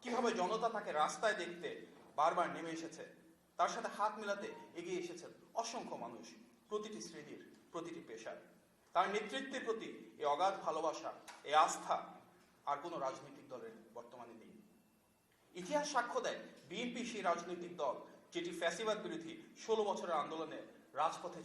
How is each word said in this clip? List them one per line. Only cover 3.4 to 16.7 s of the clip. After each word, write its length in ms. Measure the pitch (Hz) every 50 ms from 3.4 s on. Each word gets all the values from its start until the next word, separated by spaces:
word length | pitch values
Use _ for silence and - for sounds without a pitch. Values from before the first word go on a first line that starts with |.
| _ _ _ -
তার 120 | 175 - -
সাথে 140 | 226 220 196 - 208
হাত 160 | 202 220 214 220
মেলাতে 260 | 214 202 202 202 220 220 - - - - - 170
এগিয়ে 220 | 170 185 185 170 175
এসেছেন 280 | 170 - - - - - - - - - 226
অসংখ্য 340 | 233 - 254 226 - - 160 123 117
মানুষ, 220 | 117 120 113 - - - - - - - - _ -
প্রতিটি 300 | 208 214 214 214 214 - - -
শ্রেণীর, 340 | 160 151 147 143 123 - - - - - - -
প্রতিটি 300 | - 165 170 170 - - - 123
পেশার। 280 | 113 110 - 127 - - - - - - - _ _ _ _ _ -
তার 120 | 175 190 196 202
নেতৃত্বের 500 | 220 214 - 262 269 269 - 277 247 214 226
প্রতি 220 | 220 220 165 143 - - - - - -
এই 60 | 151 143 147
অগাধ 220 | 165 185 196 190 185 -
ভালোবাসা, 460 | 170 156 156 165 156 - - - 123 107 - - - - - - 147
এই 60 | 147 156 165
আস্থা 320 | 170 - - - - 165 - - - - - - - - - - - - _ - 143
আর 80 | 147 - 165
কোনো 120 | 175 165 143 135
রাজনৈতিক 400 | 131 131 - 143 143 139 143 131 131 127
দলের 200 | 117 113 110 107 104 104 - -
বর্তমানে 380 | 120 120 117 127 123 117 117 117 110
নেই। 120 | 101 - - - - - - - _ _ _ _ _ _ _ _ _ _ _ _ _ _ - -
ইতিহাস 260 | - - 302 294 294 294 294
সাক্ষ্য 240 | 240 233 - - 247 202
দেয়, 140 | 151 117 113 - - - - -
বিএনপি 320 | 143